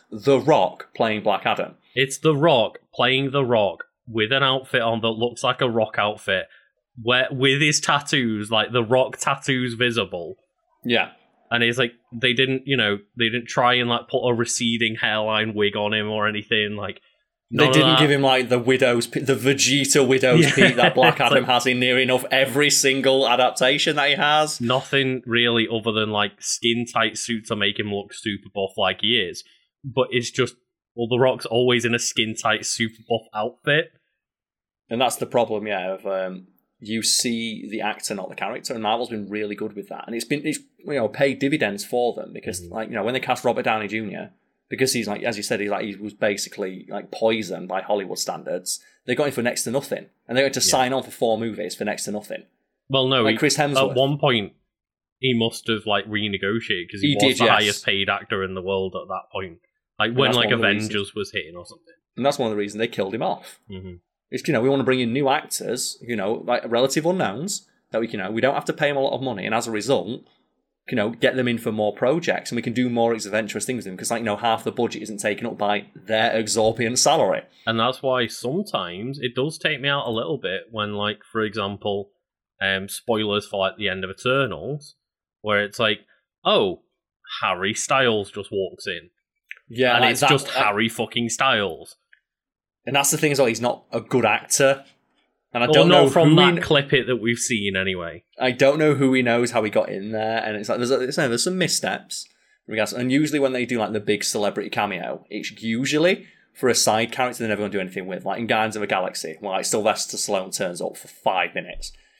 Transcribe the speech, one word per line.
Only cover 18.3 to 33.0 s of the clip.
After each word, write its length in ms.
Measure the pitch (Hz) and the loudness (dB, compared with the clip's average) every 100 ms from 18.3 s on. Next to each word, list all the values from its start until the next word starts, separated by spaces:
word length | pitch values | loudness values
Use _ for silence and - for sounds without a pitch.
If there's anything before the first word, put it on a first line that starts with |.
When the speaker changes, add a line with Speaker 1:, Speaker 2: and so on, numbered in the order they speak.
| 131 123 | 2 2
Speaker 1:
the 100 | 123 | 0
widow's 480 | 120 131 127 120 117 | 2 4 4 2 0
pe-, 140 | 151 | -2
the 120 | 135 120 | 0 2
Vegeta 720 | 127 139 127 139 135 147 127 | 2 2 2 2 4 4 4
widow's 340 | 131 131 160 | 4 6 6
Speaker 2:
<laughs> 160 | 139 - | 6 6
Yeah, 100 | 185 | 6
Speaker 1:
peak 60 | 123 | 6
that 180 | - | 4
Black 200 | 127 127 - | 6 4 4
Speaker 2:
it's 60 | |
Speaker 1:
Adam 220 | 120 135 | 4 4
Speaker 2:
like 20 | 123 | 4
Speaker 1:
has 120 | 120 127 | 2 2
in 140 | 123 | 2
near 180 | 127 127 | 2 2
enough 260 | 127 127 - | 2 0 2
every 380 | 131 131 131 147 | 2 2 4 4
single 580 | - 135 135 131 135 117 | 4 2 4 4 4 4
adaptation 680 | 123 127 - 131 147 165 147 | 4 2 4 2 2 0 2
that 140 | 143 | 2
he 60 | 139 | 2
has. 460 | 147 151 151 - | 4 4 2 -2
Speaker 2:
Nothing 640 | 117 127 - 139 131 127 117 | 0 0 0 0 0 -2 0
really 420 | 117 120 117 107 | 2 4 2 0
other 200 | 113 110 | -2 -2
than, 200 | 107 107 | 0 0
like, 300 | 104 104 - | 0 -2 -4
skin 420 | - - 117 117 120 | -8 -2 0 0 -2
tight 320 | 117 110 98 | 0 0 -2
suit 280 | - 113 - | -6 -6 -6
to 80 | 104 | -4
make 240 | 101 104 | -2 -2
him 120 | 104 | -4
look 220 | 101 101 | -6 -8
super 360 | - 110 101 101 | -10 -8 -8 -8
buff 240 | 101 98 - | -6 -4 0
like 240 | 95 92 | -2 0
he 180 | 107 120 | 0 0
is. 240 | 90 80 - _ _ _ | 0 -6 -16 _ _ _
But 240 | 139 127 127 | -6 -2 0
it's 180 | 127 120 | 0 -2
just, 240 | - 120 - _ _ _ 117 | -2 -4 -4 _ _ _ -8
well, 120 | 117 | -2
The 120 | 123 | 2
Rock's 260 | 131 113 - | 4 2 0
always 400 | 117 123 123 117 | 2 4 2 2
in 80 | |
a 60 | 117 | 0
skin 360 | - - 110 113 | -2 -2 -4 -2
tight, 300 | 113 107 - | -2 -2 -2
super 380 | - 110 - | -4 -4 -6